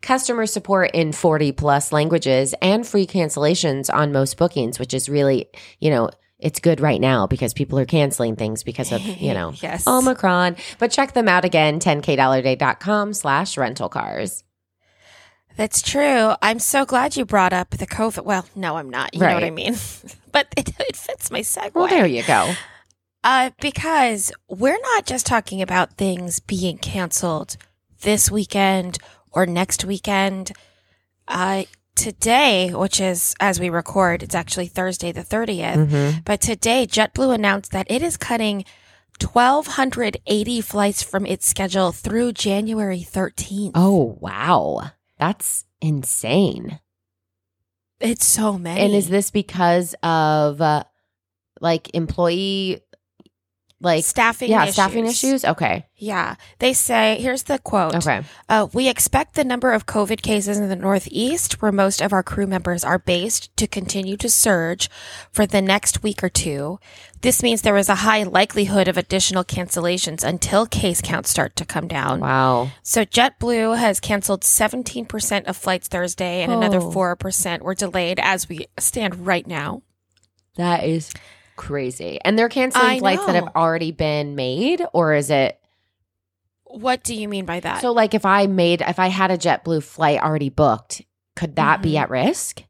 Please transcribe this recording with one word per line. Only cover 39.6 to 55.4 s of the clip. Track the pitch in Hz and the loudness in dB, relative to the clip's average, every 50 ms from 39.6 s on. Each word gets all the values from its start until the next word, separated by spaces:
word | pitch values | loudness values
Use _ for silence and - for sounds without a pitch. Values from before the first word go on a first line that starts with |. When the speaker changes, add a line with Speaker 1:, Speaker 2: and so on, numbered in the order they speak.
| 311 | 0
Speaker 2:
hundred | - - - 269 262 247 - 240 214 - - _ - | -2 -2 -2 -2 -2 0 -2 -4 -4 -4 -6 _ -2
eighty | 202 214 208 220 247 233 | -2 0 0 -2 -4 -4
flights | 214 - - 208 202 202 202 - - | -4 -4 -2 0 0 2 0 -2 -6
from | - - 196 202 | -4 -4 -4 -2
its | - 185 190 - - | -2 -4 -2 -2 -2
schedule | - - 190 190 175 196 190 180 | -2 0 -2 -2 0 2 2 2
through | 165 - - - 196 226 240 247 226 | 0 -4 -8 -4 -2 0 0 0 -2
January | - - 208 196 202 214 220 226 220 214 196 185 175 170 | -2 -2 0 0 0 -2 -2 -2 -2 -2 -2 -4 -4 -8
thirteenth. | 147 - 196 190 - - - - - 196 196 208 196 - | -6 -4 -4 -4 -4 -4 -8 -10 -8 -6 -6 -6 -2 2
Speaker 1:
Oh, | 160 175 190 202 180 143 117 107 - | 4 4 6 6 4 4 2 -2 -8
wow. | 73 87 95 98 120 156 180 135 80 71 76 55 - 143 - _ _ _ _ _ | -12 -10 -8 -6 0 2 2 2 2 0 -4 -4 -6 -10 -16 _ _ _ _ _
That's | 143 165 214 _ - - - - - _ _ _ | -2 -2 -2 _ -4 -6 -6 -6 -8 _ _ _
insane. | - 156 151 143 127 - - - - 110 127 180 202 165 65 62 60 - - - _ _ _ _ _ _ _ _ _ _ _ _ _ _ _ _ _ _ _ _ _ _ _ _ | -2 -2 -2 -2 -2 -4 -6 -4 -2 0 2 4 4 2 0 -4 -8 -12 -12 -14 _ _ _ _ _ _ _ _ _ _ _ _ _ _ _ _ _ _ _ _ _ _ _ _
Speaker 2:
It's | - 220 233 226 - | -2 -2 0 2 2
so | - - - 214 220 202 | 2 2 2 2 0 -2
many. | 185 175 170 165 - | -2 -6 -6 -2 2
Speaker 1:
And | - 202 208 | 2 4 4
is | 202 196 165 | 2 2 2
this | 180 202 196 - - | 0 0 0 0 -2
because | 208 196 - - 175 180 175 170 180 180 170 - - - | -2 -4 -2 -2 0 2 4 4 4 2 -2 -8 -6 -2
of, | 165 165 160 156 156 156 151 151 147 147 143 | 0 2 2 2 2 2 2 2 0 0 0
uh, | 165 156 151 151 - _ _ _ _ _ _ _ _ _ _ _ _ _ _ - | 0 2 2 0 -2 _ _ _ _ _ _ _ _ _ _ _ _ _ _ -4
like, | - 170 170 160 _ - - | 0 0 0 0 _ -4 -4
employee, | 170 165 160 - - 175 170 170 180 196 196 196 196 190 185 180 - _ _ - _ _ _ _ _ - _ _ _ _ _ _ _ _ _ _ _ | -4 -4 -4 -2 0 0 0 0 0 -2 -2 -2 -2 -2 -4 -4 -6 _ _ -20 _ _ _ _ _ -20 _ _ _ _ _ _ _ _ _ _ _
like, | - 180 170 156 165 | 0 2 2 2 0
Speaker 2:
Staffing | - - - 233 226 233 - 262 240 | -2 0 2 2 2 2 0 0 2
Speaker 1:
yeah, | 220 220 240 | 4 4 4
Speaker 2:
issues. | 202 190 | 4 4
Speaker 1:
staffing | - 196 190 196 226 226 | 2 2 2 2 0 -2
issues? | 226 240 233 - 262 269 262 | -2 -2 0 0 0 0 2